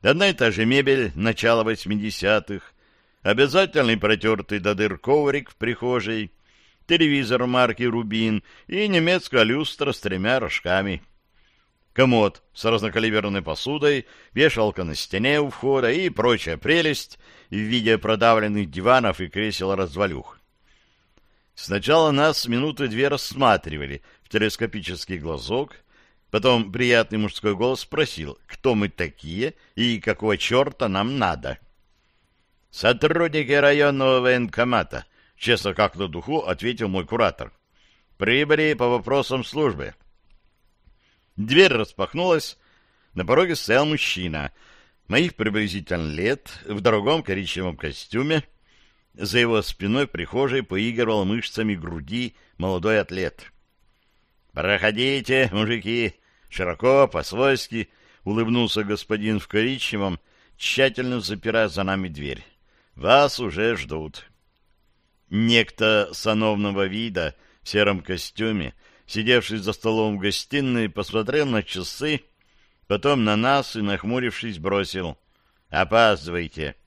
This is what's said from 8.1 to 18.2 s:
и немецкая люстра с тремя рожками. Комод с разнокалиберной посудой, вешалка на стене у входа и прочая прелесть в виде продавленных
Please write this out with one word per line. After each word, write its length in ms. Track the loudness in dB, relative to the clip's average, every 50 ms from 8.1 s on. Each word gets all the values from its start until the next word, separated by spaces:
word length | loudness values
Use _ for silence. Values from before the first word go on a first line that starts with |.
| -2 0 0 2 0 -2 -4 _ -20 -20 _
и 220 | _ -4 -2 -2 2
немецкая 560 | 2 2 2 2 0 0 -2 0 4 4 4
люстра 480 | 4 4 0 -2 -4 -4 -4 -2 -2
с 80 | -2 -4
тремя 400 | -4 -4 -4 -2 0 0 0 0
рожками. 640 | 0 -2 -6 -6 -2 0 0 2 2 0 -4 -6 -8 _ _ _ _ _ _ _ _ _ _ _ _ _ _ _ _ _ _
Комод 500 | 4 4 6 6 6 4 4 2 -2 _ _ _
с 100 | -4 0
разнокалиберной 760 | 2 2 2 0 0 -2 0 0 2 2 2 0 0 -2 -2
посудой, 680 | -2 -4 -6 -6 -4 -6 -4 0 2 2 2 2 -2 _ -18 -20 -20 _ _
вешалка 500 | 2 2 2 4 2 0 0 0 -2 -6
на 120 | -6 -6
стене 460 | -8 -8 -6 -4 -2 0 0 2 0
у 80 | 0 -2
входа 420 | -4 -4 -2 0 0 2 2 2
и 180 | 0 0 -2 -4
прочая 460 | -2 0 2 2 2 2 0 -6 -8
прелесть 640 | -6 0 2 2 2 2 0 -2 -4 -6 -14 -18 -20 -20 -20 -20 -20 -18 _
в 60 | -6
виде 420 | -4 -4 -2 -2 0 2 4 2 2
продавленных 720 | 4 0 0 4